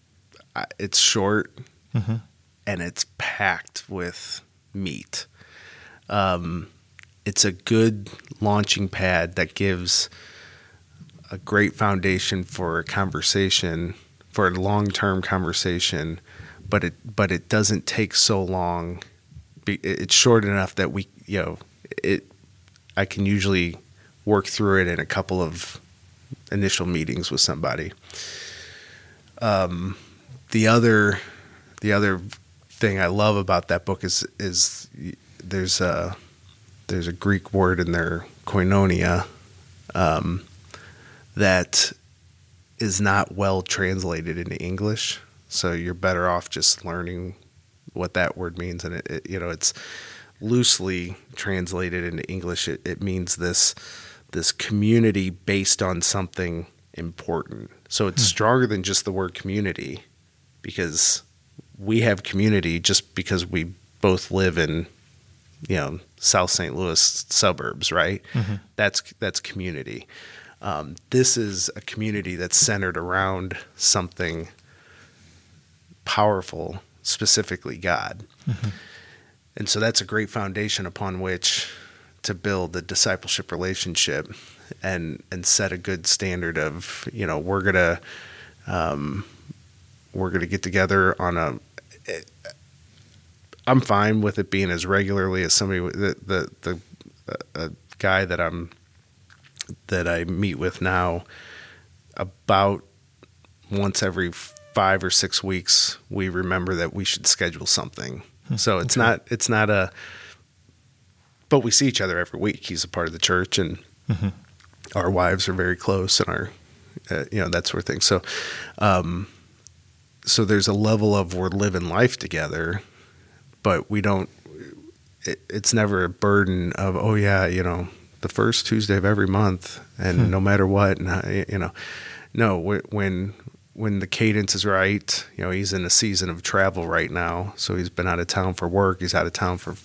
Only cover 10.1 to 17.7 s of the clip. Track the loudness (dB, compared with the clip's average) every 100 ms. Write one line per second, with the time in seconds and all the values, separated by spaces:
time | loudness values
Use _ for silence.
10.1 | -8 -20 -20 -20 -20 -20 -20 _ -20 -20
11.1 | -20 -14 -14 0 4 4 2 0 2 2
12.1 | 0 0 -4 -4 -4 -2 -2 -2 -2 -2
13.1 | 0 0 2 2 2 0 -2 -4 -8 -16
14.1 | _ _ 0 2 2 0 2 2 0 0
15.1 | 0 0 -2 0 -2 -2 0 -2 -2 -4
16.1 | -8 -12 -20 -20 -18 -2 0 0 -6 -8
17.1 | 0 2 0 2 2 4